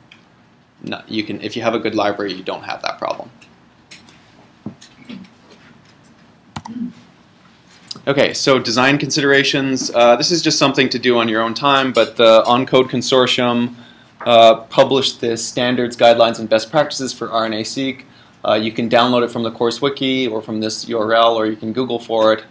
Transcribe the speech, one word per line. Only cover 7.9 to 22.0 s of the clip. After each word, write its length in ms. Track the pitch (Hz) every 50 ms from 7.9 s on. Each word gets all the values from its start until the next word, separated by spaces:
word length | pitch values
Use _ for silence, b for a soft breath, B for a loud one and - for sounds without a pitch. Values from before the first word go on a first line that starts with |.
| - - -
Okay, 280 | - 139 143 113 85 -
so 240 | - - 139 135 123
design 400 | 123 123 110 127 127 135 143 143
considerations. 920 | - 131 - 156 139 139 139 139 135 - - 139 135 135 131 123 - - -
Uh, 220 | 120 120 120 120
this 140 | 123 156 -
is 120 | 175 160
just 160 | - 156 147 -
something 300 | 151 135 131 147 131 -
to 100 | 131 120
do 200 | 117 123 120 117
on 100 | 113 113
your 120 | 110 113
own 140 | 113 113 110
time, 380 | 113 143 139 135 135 131 131
but 240 | 120 117 110 104 -
the 260 | - 117 113 113 110 -
OnCode 460 | 117 120 123 131 - 139 127 123 123
Consortium, 840 | - 120 120 - 135 131 123 120 - - 123 120 120 120 120 120 B B B B B B B B B B -
uh, 360 | 120 117 113 113 113 110 - - -
published 500 | - 139 131 123 135 131 127 - - -
this 240 | 131 117 113 113 -
standards, 500 | - - 139 123 123 127 120 123 120 123
guidelines, 420 | - 123 117 117 120 113 117 113 113
and 100 | 113 104
best 220 | 110 110 - -
practices 420 | - 151 143 - - - 131 123
for 180 | - - 117 107
R 140 | 113 113 110
N 80 | 113 110
A 100 | 107 110
seq. 400 | - - 139 135 135 127 - - b b b b b b b -
Uh, 100 | 101 107
you 180 | 110 110 113
can 160 | 110 - 117 110
download 340 | 120 117 120 127 123 120
it 80 | 120 113
from 140 | - 120 117
the 60 | 110
course 280 | 113 - 120 117 117 -
wiki 460 | 143 139 139 - 139 131 131 131 131
or 160 | 113 110 110
from 180 | 107 - 110 110
this 280 | 110 107 107 - - 117
U 100 | 117 113
R 140 | 107 110
L, 240 | 113 117 117 117 117
or 100 | 110 110
you 100 | 110 107
can 160 | - 113 110
Google 260 | 107 123 131 117 120
for 340 | 117